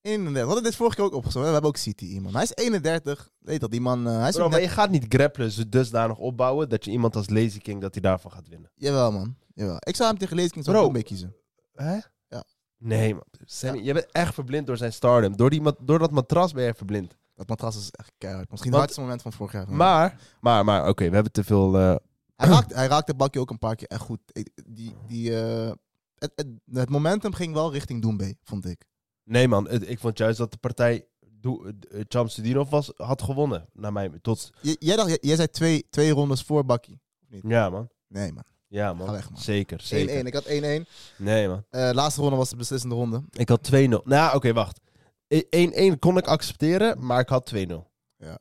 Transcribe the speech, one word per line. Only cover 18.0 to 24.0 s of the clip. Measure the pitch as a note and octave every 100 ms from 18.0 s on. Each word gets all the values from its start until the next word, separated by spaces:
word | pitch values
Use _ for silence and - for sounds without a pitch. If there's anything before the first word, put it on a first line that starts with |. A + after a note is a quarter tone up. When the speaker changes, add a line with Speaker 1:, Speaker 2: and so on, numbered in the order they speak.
| - _
Speaker 1:
keihard. | F#2+ F#2+ F#2
Misschien | G2+ B2+
Speaker 2:
Want | C3+
Speaker 1:
het | C#3+ -
hardste |
moment | C3 A#2+
van | A#2+
vorig | - G#2
jaar. | G#2 F#2+ C#3+
Speaker 2:
Maar, | F3+ E3+ F3 - - _
maar, | A#2+ A2+
maar, | - G2+ D#2
oké, | G2+ F2
we |
hebben | F#2+ G#2+
te | -
veel, | G2+ G#2 F#2+ F#2+
eh, | F#2 F2 _ _ _ _
Speaker 1:
Hij | D3
raakte, | A3 -
hij | - C3
raakte | D3 D#3+
Bakkie | C3+ C3+ C3+
ook | B2+
een | A2
paar | A2 A2+
keer | -
echt | F#2